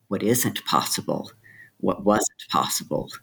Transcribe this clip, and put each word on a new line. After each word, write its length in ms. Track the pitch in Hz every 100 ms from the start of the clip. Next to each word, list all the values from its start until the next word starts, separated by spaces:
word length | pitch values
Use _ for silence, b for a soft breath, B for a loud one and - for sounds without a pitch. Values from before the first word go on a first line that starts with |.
| -
what 140 | -
isn't 420 | 101 123 - -
possible, 680 | - 71 - - - 73 - - B B B B
what 260 | 95 -
wasn't 380 | 98 107 - - -
possible. 580 | 73 65 - - 73 - -